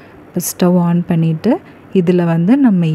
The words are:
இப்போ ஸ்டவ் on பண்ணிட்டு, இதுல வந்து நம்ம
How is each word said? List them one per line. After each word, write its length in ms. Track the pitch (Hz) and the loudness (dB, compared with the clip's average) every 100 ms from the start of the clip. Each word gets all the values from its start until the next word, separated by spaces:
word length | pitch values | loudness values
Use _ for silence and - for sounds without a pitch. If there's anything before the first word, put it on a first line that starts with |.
| - - - | -20 -20 -12
இப்போ 140 | 185 - | -8 -8
ஸ்டவ் 300 | - 180 180 | -2 0 2
on 140 | 175 170 175 | 0 -2 -2
பண்ணிட்டு, 420 | 170 165 160 202 320 - - - 196 | -2 -2 -2 -2 -2 -6 -20 -4 -2
இதுல 240 | 170 180 170 | 0 0 0
வந்து 220 | 165 175 277 | 0 2 2
நம்ம 220 | 262 185 165 | 2 2 0